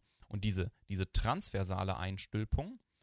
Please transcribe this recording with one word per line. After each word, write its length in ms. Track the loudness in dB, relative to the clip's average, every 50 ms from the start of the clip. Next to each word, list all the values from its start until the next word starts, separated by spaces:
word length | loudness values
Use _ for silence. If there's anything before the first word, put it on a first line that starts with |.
| _ _ _ -20 -12 -8
Und 160 | -4 -2 0
diese, 260 | 2 2 2 0 -2 -4 _ _ -6
diese 200 | -2 -2 0 2
transversale 840 | 2 2 4 4 2 2 0 0 0 0 -2 0 -2 -2 0 -2 -2
Einstülpung, 840 | -2 -4 -4 -4 -6 -6 -4 -2 -2 0 2 0 0 0 -2 -8 -14 _ _ _ _